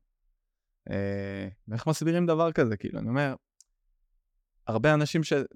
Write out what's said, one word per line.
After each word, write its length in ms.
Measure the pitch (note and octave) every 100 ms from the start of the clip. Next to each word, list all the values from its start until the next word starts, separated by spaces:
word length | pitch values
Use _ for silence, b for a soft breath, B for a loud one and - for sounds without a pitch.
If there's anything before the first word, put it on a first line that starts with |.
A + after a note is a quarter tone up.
| _ _ _ _ _ _ _ _ -
אה, 580 | G2 G2 G2+ G2 G2 G2 F#2+ -
ואיך 180 | A2+ -
מסבירים 400 | D#3 D#3 E3+ F3
דבר 260 | D#3+ E3
כזה? 240 | D#3+ B2 G#2
כאילו, 220 | - G#2+
אני 100 | G#2+
אומר, 260 | B2+ C#3+ C3 _ _ _ _ _ _ _ _ _ _ _ _ -
הרבה 280 | A2 C#3+
אנשים 300 | D3+ D3+ E3
ש-, 80 | D3+ C#3+ B2+